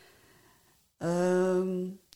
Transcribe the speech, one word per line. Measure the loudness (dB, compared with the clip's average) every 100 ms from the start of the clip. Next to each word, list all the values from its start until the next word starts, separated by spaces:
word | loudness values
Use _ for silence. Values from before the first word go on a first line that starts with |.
| -20 -20 -20 -20 _ _ _ _ _ -8
ehm, | -4 0 2 2 2 2 0 -2 -6 -10 -20